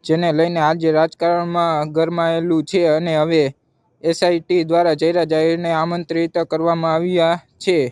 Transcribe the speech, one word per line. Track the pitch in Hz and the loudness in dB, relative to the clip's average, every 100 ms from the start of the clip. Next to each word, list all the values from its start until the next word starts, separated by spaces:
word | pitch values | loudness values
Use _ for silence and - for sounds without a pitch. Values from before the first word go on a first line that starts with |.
જેને | - 160 175 | -2 0 0
લઈને | 151 170 170 | 0 0 2
આજે | 151 165 160 | 0 2 0
રાજકારણમાં | 156 160 - 170 175 170 175 170 156 151 | 2 0 0 0 0 -2 -2 0 0 -2
ગરમાયેલું | 156 165 170 165 165 175 160 | -2 -2 0 -2 -2 0 -2
છે | 151 190 170 | 0 0 2
અને | 156 170 156 | 2 0 0
હવે | 156 165 139 135 _ _ _ _ | 2 2 0 -4 _ _ _ _
એસ | 160 165 | -4 0
આઈ | 180 175 | 0 0
ટી | - 180 | 0 -2
દ્વારા | 160 170 175 | 2 2 2
જયરાજ | 151 160 175 160 | 2 0 0 0
આહિરને | 156 160 165 170 | 0 0 0 -2
આમંત્રિત | 160 165 175 170 165 165 175 165 | -2 -2 -4 -4 -4 -2 -2 -4
કરવામાં | 160 165 165 165 | -2 0 0 0
આવ્યા | 160 180 180 165 170 _ _ | -2 0 0 0 -2 _ _
છે | - 175 123 | -2 0 0